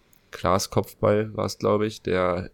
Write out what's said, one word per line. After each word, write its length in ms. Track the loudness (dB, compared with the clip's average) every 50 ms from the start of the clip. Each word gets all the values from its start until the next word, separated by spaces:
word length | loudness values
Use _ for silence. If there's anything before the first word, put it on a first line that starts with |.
| _ _ _ _ _ -20
Klaas 400 | -12 -2 0 2 2 2 0 0
Kopfball 600 | -2 -2 -2 -2 -4 0 2 2 2 2 0 -2 -4
war's, 240 | -6 -6 -6 -4 -2
glaub 240 | 0 2 2 2 2
ich, 180 | -2 -4 -6
der 500 | -4 -2 0 2 2 2 0 -2 -4 -8